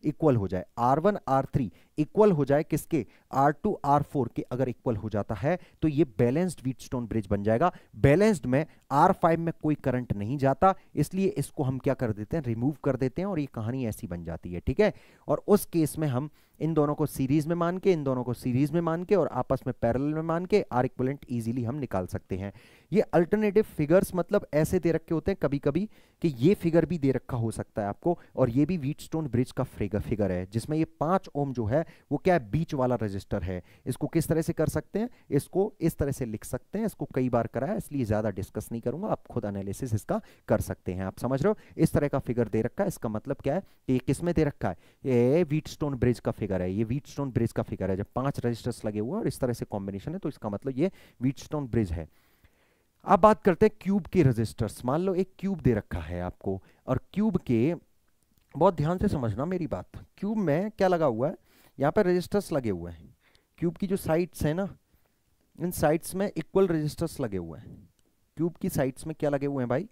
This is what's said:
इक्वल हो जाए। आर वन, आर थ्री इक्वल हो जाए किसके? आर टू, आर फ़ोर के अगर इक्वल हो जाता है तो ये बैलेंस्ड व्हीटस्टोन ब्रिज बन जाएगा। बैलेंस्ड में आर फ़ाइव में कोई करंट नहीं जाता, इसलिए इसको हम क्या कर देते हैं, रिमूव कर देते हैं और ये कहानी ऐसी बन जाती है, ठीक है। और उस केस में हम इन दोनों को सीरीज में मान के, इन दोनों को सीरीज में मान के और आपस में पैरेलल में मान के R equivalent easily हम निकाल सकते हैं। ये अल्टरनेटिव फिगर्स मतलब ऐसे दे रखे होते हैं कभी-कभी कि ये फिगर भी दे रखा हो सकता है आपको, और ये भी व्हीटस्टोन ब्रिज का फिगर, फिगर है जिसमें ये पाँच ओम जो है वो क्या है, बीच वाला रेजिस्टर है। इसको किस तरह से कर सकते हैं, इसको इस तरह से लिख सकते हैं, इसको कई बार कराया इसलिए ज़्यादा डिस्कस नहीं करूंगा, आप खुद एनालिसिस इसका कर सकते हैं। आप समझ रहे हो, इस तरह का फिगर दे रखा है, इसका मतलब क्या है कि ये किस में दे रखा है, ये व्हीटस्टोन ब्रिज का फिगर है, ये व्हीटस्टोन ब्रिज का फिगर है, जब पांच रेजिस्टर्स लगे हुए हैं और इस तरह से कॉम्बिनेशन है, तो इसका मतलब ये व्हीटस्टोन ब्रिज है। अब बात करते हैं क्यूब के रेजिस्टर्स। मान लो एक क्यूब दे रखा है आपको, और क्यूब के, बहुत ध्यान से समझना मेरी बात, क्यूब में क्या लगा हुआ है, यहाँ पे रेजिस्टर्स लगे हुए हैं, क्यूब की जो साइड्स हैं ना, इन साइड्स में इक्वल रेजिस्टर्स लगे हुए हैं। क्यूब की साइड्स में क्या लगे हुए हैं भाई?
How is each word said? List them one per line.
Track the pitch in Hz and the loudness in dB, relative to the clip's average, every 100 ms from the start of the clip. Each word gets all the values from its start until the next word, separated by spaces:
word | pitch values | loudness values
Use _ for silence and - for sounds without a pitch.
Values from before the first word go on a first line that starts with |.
इक्वल | - - 160 123 | -2 2 4 4
हो | 98 | 2
जाए। | 92 - - | -4 -6 0
आर | 120 139 | 2 4
वन, | 180 208 - | 2 0 0
आर | 135 131 | 0 2
थ्री | 151 117 - _ - | -2 -2 -6 _ -4
इक्वल | 151 - 214 | -2 4 4
हो | 165 135 | 6 2
जाए | 139 | 2
किसके? | - 151 - 160 104 - _ | 2 -4 -2 -4 -4 -10 _
आर | - 139 | 2 2
टू, | 151 214 190 147 | 2 -2 -2 2
आर | 143 | 2
फ़ोर | 151 147 117 - | 2 -2 -2 -4
के | - | -6
अगर | 123 127 | -2 -2
इक्वल | 117 - 110 | -2 -4 -4
हो | 107 | -2
जाता | 104 101 110 | -4 -4 -4
है | 131 180 - _ | -2 -2 -6 _
तो | 160 | 0
ये | 139 170 - | 2 0 2
बैलेंस्ड | 120 135 185 143 | 2 2 -2 -2
व्हीटस्टोन | 123 131 - 127 117 | -6 -6 -8 -8 -4
ब्रिज | 113 107 | -4 -2
बन | 101 | -2
जाएगा। | 101 113 170 - - 117 | 2 2 2 0 -20 2
बैलेंस्ड | 139 151 214 185 127 | 4 6 4 2 0
में | 131 160 - _ | 0 -2 -10 _
आर | 135 170 | 4 4
फ़ाइव | 190 175 165 | 4 2 2
में | 165 - | -2 -4
कोई | 151 151 | -2 0
करंट | - 123 120 | 0 -2 -2
नहीं | 104 101 143 | -4 -2 0
जाता, | 135 135 190 185 - - | 0 4 4 2 -6 -4
इसलिए | 147 185 190 - | -2 0 0 0
इसको | 139 - | -6 -4
हम | 131 131 | -4 -2
क्या | 139 127 | -2 0
कर | 123 | -2
देते | 104 107 165 | -4 -4 -4
हैं, | |
रिमूव | 127 113 123 156 | -2 -2 -2 -2
कर | 147 123 | -4 -2
देते | 131 - | -2 -2
हैं | 190 | -4
और | 180 | -4
ये | 143 | -4
कहानी | - 107 131 120 | -6 -6 -4 -4
ऐसी | 101 101 | -6 -8
बन | 87 | -8
जाती | 82 82 90 | -8 -10 -8
है, | 87 | -6
ठीक | - 135 | -4 2
है। | 208 - - _ - | 2 0 -16 _ -4
और | 151 - | -4 2
उस | 196 - | 2 2
केस | 170 151 - | 0 0 0
में | 156 | -2
हम | 123 151 _ _ _ | -2 -4 _ _ _
इन | 156 | -2
दोनों | 160 147 147 | 2 2 2
को | 147 | -2
सीरीज | - 135 151 151 | -2 2 2 2
में | 170 | 0
मान | 170 185 | 0 0
के, | 196 | 2
इन | 170 | 2
दोनों | 139 127 | 2 -2
को | 123 | -2
सीरीज | 117 131 123 147 | -4 0 2 2
में | 160 | 2
मान | 165 165 | 0 -2
के | 175 202 | 2 2
और | 147 | 2
आपस | - 123 135 - | -2 -2 -2 -2
में | 120 | -2
पैरेलल | 117 117 143 | 0 0 0
में | 156 | -2
मान | 165 165 180 | -2 -2 2
के | 208 - | 2 2
R | 120 131 | 0 0
equivalent | - 131 139 - | 0 -4 -4 -6
easily | 123 113 123 117 | -4 -2 -2 -2
हम | 147 | -4
निकाल | 123 95 90 | -2 -2 -4
सकते | 92 _ 92 | -8 _ -6
हैं। | 98 - - - _ | -6 -10 -20 -20 _
ये | 185 | 0
अल्टरनेटिव | - 160 175 208 214 196 214 - | 2 2 2 2 4 2 2 -2
फिगर्स | 147 180 196 180 | 4 4 4 -2
मतलब | 170 - - | 0 0 0
ऐसे | - 156 185 | 0 2 2
दे | 170 | 2
रखे | 160 - | 0 0
होते | 165 - | -2 -2
हैं | 196 | -2
कभी-कभी | 147 143 143 143 208 - _ _ | 0 0 0 0 -2 -8 _ _
कि | 175 127 | -2 4
ये | 139 | 4
फिगर | 202 175 160 160 | 4 4 2 2
भी | 131 | 0
दे | 135 | 2
रखा | 123 - 123 | 0 -2 -4
हो | 113 | -2
सकता | - 104 - | -4 -6 -4
है | 101 | -4
आपको, | 101 165 170 - - | -2 -2 -2 -6 0
और | 127 | 2
ये | 120 147 | 4 2
भी | 185 | 0
व्हीटस्टोन | 135 147 - 160 156 | -4 -6 -6 -6 -2
ब्रिज | 120 127 | -2 -2
का | - | -2
फिगर, | 127 - 104 104 | -6 -4 -4 -4
फिगर | - 107 98 | -4 -2 0
है | 90 92 | 0 -4
जिसमें | 113 - 156 | -6 -2 -2
ये | 160 - | -2 -2
पाँच | 147 190 - 143 | 0 0 -2 -4
ओम | 143 | -4
जो | 123 107 | -2 0
है | 135 165 - _ | 0 -2 -10 _
वो | 139 | -2
क्या | - | 2
है, | 175 110 | 2 2
बीच | 139 165 | -2 -2
वाला | 147 127 123 | 0 2 2
रेजिस्टर | 110 98 - 107 | -2 -4 -4 -4
है। | 87 90 - - - | -4 -6 -8 -14 -8
इसको | 123 151 | -6 -2
किस | 165 156 | -2 0
तरह | 160 | 0
से | 160 | 0
कर | - 156 | 0 0
सकते | 156 - 190 | -2 -4 -6
हैं, | 233 - _ | -6 -8 _
इसको | 143 - 175 202 - | -2 0 -2 -2 0
इस | 165 - | -2 0
तरह | 143 | -4
से | 135 120 | -4 -6
लिख | 107 | -6
सकते | - 127 _ 196 | -6 -10 _ -4
हैं, | 220 | -4
इसको | - 143 - | -6 -6 -2
कई | 127 | 0
बार | 117 113 | 0 0
कराया | 117 139 214 | -4 -4 -6
इसलिए | - 143 113 | -6 -4 0
ज़्यादा | 107 107 | 2 0
डिस्कस | 98 95 - - | -2 -6 -8 -8
नहीं | 117 | -6
करूंगा, | 120 135 208 | -6 -6 -4
आप | 156 - | -4 -4
खुद | - 104 | -6 -4
एनालिसिस | 98 98 98 131 | -6 -6 -6 -4
इसका | 107 - 202 - - - | -4 -2 -4 -4 -20 0
कर | 107 | 0
सकते | - - - | 0 -6 -6
हैं। | 92 95 | -6 -6
आप | - | -4
समझ | 123 135 | -2 0
रहे | 196 | 0
हो, | 214 - - | -2 -6 0
इस | 156 | 2
तरह | - 143 | 2 0
का | 139 | -2
फिगर | - 117 113 | -2 -2 0
दे | 110 | 0
रखा | 113 - | -2 -2
है, | 196 | -4
इसका | - 117 | -2 -6
मतलब | 107 131 139 | -6 -6 -4
क्या | 139 156 | -2 -4
है | |
कि | - _ - | -6 _ -2
ये | 127 | -2
किस | - 139 | 0 -2
में | 175 | 0
दे | 160 | 2
रखा | 151 - 110 | 0 0 -4
है, | 87 - _ 139 | -4 -12 _ 0
ये | 123 123 151 | 4 6 4
व्हीटस्टोन | 175 151 - - 151 135 | 2 0 -4 -6 -6 0
ब्रिज | 123 117 | 0 2
का | - | -2
फिगर | - 104 95 | -4 -4 -2
है, | 90 | -2
ये | 95 | -2
व्हीटस्टोन | 110 135 - - 139 | -2 -4 -6 -8 -4
ब्रिज | 123 117 | 0 0
का | - | -2
फिगर | 110 101 95 | -6 -4 -2
है, | 95 | -2
जब | 101 - | -4 -4
पांच | 135 - 120 | -4 -2 -4
रेजिस्टर्स | 117 - 113 113 | -4 -6 -6 -6
लगे | 107 | -4
हुए | 107 | -4
हैं | 196 | -4
और | 175 | -4
इस | - | -2
तरह | 127 | -4
से | 117 123 | -2 -4
कॉम्बिनेशन | 107 98 98 120 | -6 -6 -8 -8
है, | 175 | -8
तो | 170 | -8
इसका | - 107 | -8 -6
मतलब | 101 139 127 | -6 -6 -2
ये | 180 - - _ | -2 -2 -20 _
व्हीटस्टोन | 123 139 - 151 135 | -2 -2 -6 -6 -2
ब्रिज | 110 101 | 0 0
है। | 85 78 _ _ _ _ _ _ _ _ _ - | -2 -8 _ _ _ _ _ _ _ _ _ 2
अब | 190 | 6
बात | 208 190 | 8 6
करते | - 170 214 | 2 4 2
हैं | - | 2
क्यूब | 180 202 160 | -2 -2 0
के | 185 | 4
रेजिस्टर्स। | 135 113 113 - 107 - 123 | 4 4 -2 -2 -4 -4 -2
मान | 147 | 0
लो | 190 180 | 0 0
एक | 190 - | -2 -4
क्यूब | 190 190 | -4 0
दे | 127 | 2
रखा | 110 - - | 2 0 -8
है | 76 87 | -6 -6
आपको, | 90 - - 95 - _ - | -6 -6 -6 -6 -8 _ -4
और | 123 - | -4 -2
क्यूब | - 220 180 | -2 0 0
के, | - 117 123 151 _ _ _ _ _ _ _ 139 | 0 2 2 -2 _ _ _ _ _ _ _ 2
बहुत | 175 170 | 2 4
ध्यान | 147 180 | -2 0
से | 202 | 0
समझना | 151 117 101 151 | 0 -2 -2 -2
मेरी | 185 160 | -2 -4
बात, | 95 87 - - _ | -6 -8 -16 -20 _
क्यूब | 196 220 | -4 -2
में | 180 143 208 | 0 0 -2
क्या | - 190 | 0 2
लगा | 175 156 | 4 2
हुआ | 110 135 | 2 -2
है, | - _ _ _ - | -4 _ _ _ -2
यहाँ | 139 | 0
पे | 156 | 2
रेजिस्टर्स | 190 180 170 202 196 | 2 2 0 -2 0
लगे | 151 120 | -2 -2
हुए | 90 85 | -4 -6
हैं, | 85 - _ _ _ _ _ | -14 -20 _ _ _ _ _
क्यूब | 170 - | -4 -2
की | 190 | -2
जो | 190 | -2
साइड्स | - 160 180 - | 0 0 0 -2
हैं | 156 | -2
ना, | 160 196 - _ _ _ _ _ _ _ - | -2 -4 -8 _ _ _ _ _ _ _ -8
इन | 175 | -6
साइड्स | 175 156 160 - 185 | 0 2 2 -2 -4
में | 202 - | -4 -4
इक्वल | 151 190 190 | -2 2 2
रेजिस्टर्स | 165 151 - 165 - | 2 -2 -4 -6 -4
लगे | 127 98 | -6 -6
हुए | 85 80 | -8 -12
हैं। | - - - _ _ _ _ - | -18 -20 -20 _ _ _ _ -4
क्यूब | 165 - | -4 -2
की | 190 | -4
साइड्स | 160 135 - 160 | 0 -2 -2 -10
में | 156 | -4
क्या | 151 | -2
लगे | 143 143 | 0 -2
हुए | 139 | -2
हैं | 123 | 0
भाई? | 120 208 | -2 -2